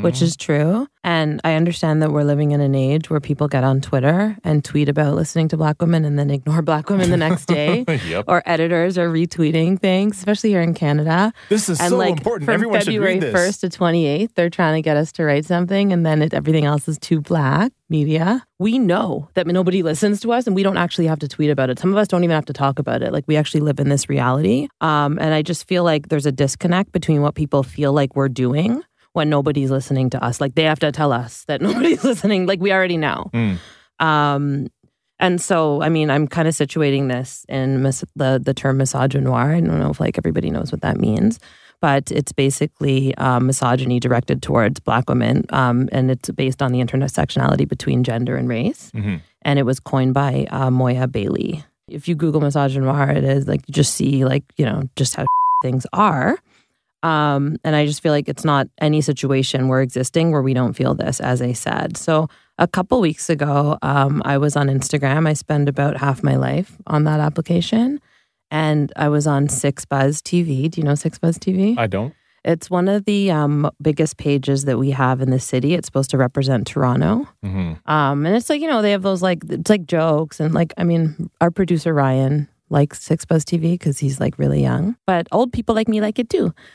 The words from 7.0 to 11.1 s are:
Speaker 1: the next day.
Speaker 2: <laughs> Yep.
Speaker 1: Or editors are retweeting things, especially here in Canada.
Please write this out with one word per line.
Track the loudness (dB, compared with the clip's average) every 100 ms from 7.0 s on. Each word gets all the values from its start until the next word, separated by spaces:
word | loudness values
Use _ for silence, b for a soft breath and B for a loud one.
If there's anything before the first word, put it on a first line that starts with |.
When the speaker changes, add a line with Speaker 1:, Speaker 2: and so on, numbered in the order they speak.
| 2
Speaker 1:
the | 2
next | 2 0 0
day. | 0 2 0 0
Speaker 2:
<laughs> | -2 -2
Yep. | -4 0
Speaker 1:
Or | 0 2
editors | 0 2 2 0 0
are | 0
retweeting | 0 -2 0 0 2 2 2
things, | 2 2 0 -2
especially | -2 0 2
here | 2
in | 0
Canada. | 0 0 2 2